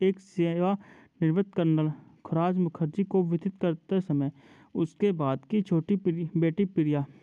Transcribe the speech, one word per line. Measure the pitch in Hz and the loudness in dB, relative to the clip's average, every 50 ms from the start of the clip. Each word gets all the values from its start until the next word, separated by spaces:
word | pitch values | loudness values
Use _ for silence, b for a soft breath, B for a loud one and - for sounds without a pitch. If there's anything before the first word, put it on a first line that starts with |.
| 190 | 0
एक | 190 190 - | 0 0 -2
सेवानिवृत्त | - - - - 170 170 165 175 180 190 202 196 - - - - - _ _ - 170 160 160 196 196 196 - | -6 -8 -2 -2 0 0 0 0 0 0 0 -2 -6 -12 -20 -20 -20 _ _ 0 0 2 2 2 0 -2 -2
कर्नल | - 165 160 156 156 156 156 151 B B B B B - | 0 2 2 2 2 2 0 -2 B B B B B -8
खुराज | - - 160 170 180 180 | -4 -2 0 0 0 2
मुखर्जी | 185 180 160 - - 165 151 - - 196 | 0 0 -2 -2 -4 -4 -4 -2 -4 -2
को | 190 - 190 180 | 0 0 0 0
वितरित | 170 170 165 - 196 185 | 0 -2 -2 -2 -4 -4
करते | - - 175 165 - _ - 196 185 | -2 -2 -2 -2 -4 _ -2 -2 -2
समय | 185 - 147 143 139 143 B B B B B B B B B | 0 0 0 0 0 -2 B B B B B B B B B
उसके | 180 170 160 - - 202 202 185 | -4 -4 -4 -2 -2 0 0 0
बाद | 156 147 135 135 135 - - | 0 -2 -2 -2 -4 -4 -4
की | 214 214 190 | -2 -2 0
छोटी | - 175 160 165 - 202 | 0 0 0 0 0 -2
प्रि-, | 190 196 180 165 170 170 156 - | -2 0 -2 -2 -2 -4 -4 0
बेटी | 165 165 165 160 - 202 | 0 0 0 2 0 -2
प्रिया | 190 - 170 156 151 147 143 139 B B B | 0 0 0 0 0 0 0 -2 B B B